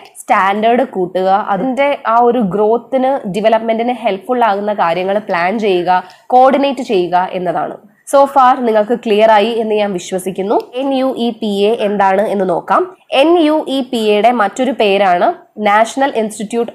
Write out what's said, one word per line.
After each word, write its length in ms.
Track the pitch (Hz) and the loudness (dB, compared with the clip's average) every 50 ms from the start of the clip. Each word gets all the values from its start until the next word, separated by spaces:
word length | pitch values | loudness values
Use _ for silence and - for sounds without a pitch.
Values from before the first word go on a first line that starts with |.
| - - _ - | -6 -16 _ -20
സ്റ്റാൻഡേർഡ് 640 | - - 240 208 185 196 202 214 214 233 240 247 269 - - | -4 -2 0 2 2 2 0 0 2 2 2 2 0 -2 -4
കൂട്ടുക, 340 | 190 180 175 - 185 185 190 190 208 214 - 202 | -4 -6 -4 -2 -2 0 2 0 0 0 -2 -4
അതിന്റെ 340 | 185 254 262 247 254 277 285 277 - - 220 226 | -2 -2 -4 -2 0 0 0 -2 -2 -2 0 2
ആ 20 | 240 240 240 | 4 4 2
ഒരു 120 | 240 254 220 180 165 | 2 2 0 -2 0
ഗ്രോത്തിന് 580 | 208 214 208 226 233 233 - 262 262 262 262 277 262 - 202 170 | 0 0 0 0 -2 -2 -4 -4 -2 0 0 -2 -2 -4 -6 -6
ഡെവലപ്മെന്റിന് 580 | 214 208 220 226 220 226 226 226 220 233 247 247 220 | -2 0 2 0 2 0 -2 -2 -2 -2 -4 -4 -4
ഹെൽപ്ഫുൾ 400 | 226 220 190 190 - - 254 240 233 214 | -4 -4 -4 -4 -4 -4 -2 0 0 0
ആകുന്ന 260 | 196 202 208 208 208 208 | 0 -2 -4 -4 -2 -2
കാര്യങ്ങൾ 360 | 180 165 170 180 185 190 202 214 208 - | -2 -2 0 -2 -2 -2 -2 -4 -4 -4
പ്ലാൻ 240 | 185 170 175 185 214 233 - | -4 -2 -2 -2 -2 -2 0
ചെയ്യുക, 360 | 202 185 175 175 180 180 180 - - - - _ - 247 | 0 0 0 2 0 0 0 -2 -6 -14 -20 _ 2 4
കോർഡിനേറ്റ് 520 | 254 254 269 311 277 277 277 262 277 254 - | 6 6 6 4 2 0 0 -2 -4 -4 -2
ചെയ്യുക 380 | 220 185 175 170 180 180 185 - - 185 | -2 0 0 0 0 0 0 -2 -4 -6
എന്നതാണ്. 360 | 180 175 165 165 147 156 156 - - _ _ _ _ - | -4 -4 -4 -4 -4 -6 -8 -12 -18 _ _ _ _ 0
So 80 | - 277 277 277 - | 2 2 2 4 4
far 180 | 277 254 254 262 262 247 | 4 4 4 4 2 0
നിങ്ങൾക്ക് 280 | 233 220 214 208 214 247 233 - | 0 2 0 0 0 -2 -2 0
ക്ലിയർ 260 | 233 202 208 220 220 220 | 0 2 4 4 6 4
ആയി 140 | 208 208 226 233 220 | 4 2 2 -2 -4
എന്ന് 120 | 226 220 208 214 | -2 -2 -2 -2
ഞാൻ 100 | 208 202 190 175 | -2 -2 -4 -6
വിശ്വസിക്കുന്നു. 580 | - - 190 185 185 190 185 196 185 202 262 403 453 - - 247 | -6 -6 -6 -6 -6 -6 -6 -6 -2 -2 -2 -2 -2 -4 -8 -6
എൻ 80 | 277 269 269 254 | -4 -2 -2 -2
യു 80 | 262 262 240 - 233 | -2 -2 -2 -2 -4
ഇ 20 | 240 233 - | -6 -4 -4
പി 80 | 233 208 202 196 202 208 | -6 -4 -2 0 0 0
എ 20 | 233 233 220 196 | 0 -2 -2 -2
എന്താണ് 340 | 208 196 196 196 190 196 214 - | 0 0 2 2 2 0 0 -2
എന്ന് 140 | 196 202 190 185 | -2 -2 -2 -2
നോക്കാം. 300 | 170 156 - - 190 285 370 - - _ _ _ - 262 | -2 -4 -2 0 0 0 0 -2 -8 _ _ _ 0 2
എൻ 100 | 277 330 349 359 311 | 4 4 4 4 2
യു 120 | 302 311 311 - - 262 | 2 0 0 -2 -4 -4
ഇ 20 | 269 247 247 | -6 -4 -4
പി 80 | 262 226 214 208 208 | -4 -2 0 0 2
എയുടെ 180 | 208 208 233 240 233 | 2 2 2 2 2
മറ്റൊരു 320 | 202 196 - - 254 254 233 202 | -2 -2 -2 -2 -2 -2 0 0
പേരാണ് 460 | 220 202 190 196 202 185 175 175 214 330 349 - - _ _ 208 208 202 | 0 2 2 2 2 2 2 2 2 0 -2 -4 -12 _ _ -4 0 2
National 420 | 208 214 226 226 - 277 269 285 - 226 | 4 4 2 2 0 -2 -2 0 0 -2
Institute 480 | 220 208 214 - 208 214 240 233 233 233 | -4 -4 -6 -8 -8 -6 -4 -4 -4 0